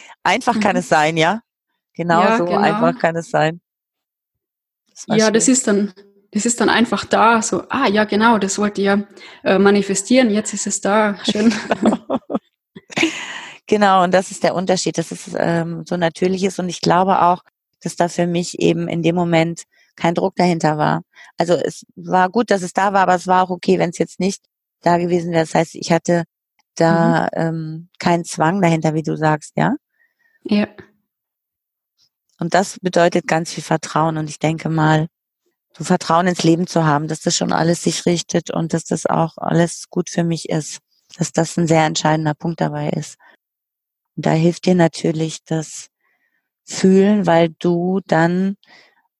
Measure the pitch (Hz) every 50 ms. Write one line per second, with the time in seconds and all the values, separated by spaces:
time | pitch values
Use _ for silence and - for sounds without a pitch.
0 | - - - _ - 175 185 196 - 247 233 226 202 208 185 180 170 - 170 156
1 | 151 156 165 160 156 165 202 226 _ _ _ _ _ _ _ _ _ _ _ -
2 | 170 170 170 170 185 208 226 240 - 180 - - - - 208 214 233 - - -
3 | - 165 165 170 160 - - 147 151 160 165 175 _ _ _ _ _ _ _ _
4 | _ _ _ _ _ _ _ _ _ _ _ _ _ _ _ _ _ _ _ -
5 | - - 220 220 220 220 208 226 226 262 254 247 - 226 208 196 208 202 - -
6 | - _ _ _ _ _ - 214 - 240 240 - 226 - - 214 233 - 208 196
7 | - - - 196 208 226 233 220 208 - 185 180 - - - 254 277 214 196 214
8 | 214 208 208 208 220 233 233 202 196 190 - - 208 208 202 - 202 196 202 208
9 | 202 - - - - - - - - - 190 190 202 202 202 202 196 202 196 -
10 | - - 247 262 254 220 202 214 214 - - 196 - 202 - - - 196 202 220
11 | 214 208 202 - - - 214 214 220 233 208 - - - 226 - 202 - - -
12 | - - 262 - _ - 190 185 _ _ _ _ _ _ - - _ - - -
13 | - 311 - - - - - - - - - - _ - 214 208 208 196 190 190
14 | 180 180 180 185 190 - 196 - - 165 - 170 185 185 185 175 - 170 - -
15 | 165 - 175 - - - - - - 170 170 170 165 170 170 165 160 - 180 180
16 | 170 165 - - 185 185 190 180 190 196 - - 180 180 165 - - - 165 175
17 | 190 190 190 - 170 175 180 185 _ _ _ _ _ _ _ _ - 170 - -
18 | 175 170 - - 175 175 175 175 175 - - - 170 170 170 165 170 - - 170
19 | 160 165 170 180 175 170 170 160 165 170 165 - - _ _ _ _ _ _ -
20 | - 170 170 175 180 190 - - 247 180 170 165 - 151 151 151 151 151 156 165
21 | - _ _ - - - _ - 170 170 175 135 - - - - - _ - 185
22 | 170 170 180 185 185 185 175 226 247 - 202 196 180 175 - 196 190 208 196 196
23 | 185 175 185 180 - 185 185 185 185 180 185 175 - - 190 175 165 175 165 -
24 | 175 - - - 180 196 196 - _ _ _ _ _ _ _ _ - 170 175 170
25 | 175 175 175 175 165 175 170 165 160 - - 160 165 - - - - - 170 165
26 | - - 175 170 165 _ _ _ _ _ _ _ _ _ - - 165 165 165 165
27 | 175 - 165 - - - - - 165 165 160 165 160 156 160 160 170 _ _ -
28 | - 180 175 170 165 - - 165 156 160 185 202 180 170 165 160 156 160 151 160
29 | 151 160 156 151 156 156 156 147 - - - - 151 175 262 - _ _ _ _
30 | _ _ _ _ _ _ _ _ - - 208 208 208 - - - - _ _ _
31 | _ _ _ _ _ _ _ _ _ _ _ _ _ _ _ _ _ _ _ _
32 | _ _ _ _ _ _ _ - 175 170 - 175 196 - - - - 180 - 175
33 | 170 175 - 175 - - 165 160 170 - - - - - 160 156 - - - 151
34 | 156 165 160 156 156 147 151 - - 156 160 160 - 156 160 160 156 156 156 156
35 | 156 - _ _ _ _ _ _ _ _ _ _ _ _ _ - 156 - 185 180
36 | - - 165 170 180 185 180 - - 165 165 165 185 - - 170 160 156 143 147
37 | 160 156 160 - - 175 - - 180 - - - 160 165 170 - - 175 160 -
38 | - 175 175 165 - - - 170 - - - - 165 156 - 160 - - - 165
39 | - - - - 165 160 - - - - - 165 170 170 - - - - - 185
40 | 175 - - 175 170 170 165 160 - - 170 156 147 - - - _ _ _ _
41 | _ _ - - 160 - - 160 165 - - - 175 151 165 160 156 156 160 -
42 | - 151 156 160 156 151 147 _ - 170 165 - 156 151 147 147 147 151 - 156
43 | 151 - - _ _ _ _ _ _ _ _ _ _ _ _ _ _ _ _ _
44 | _ _ - - 151 156 156 160 165 175 170 - - 185 185 180 165 160 - -
45 | - 165 160 156 160 160 - - _ - 160 160 151 - - - - - _ _
46 | _ _ _ _ _ _ _ _ _ _ _ _ _ - - - - 190 190 196
47 | 190 202 214 208 185 170 165 165 170 165 160 - - 175 175 170 175 180 190 196
48 | - - - 160 165 170 180 180 190 196 196 _ _ _ - - _ _ _ _
49 | _ _ _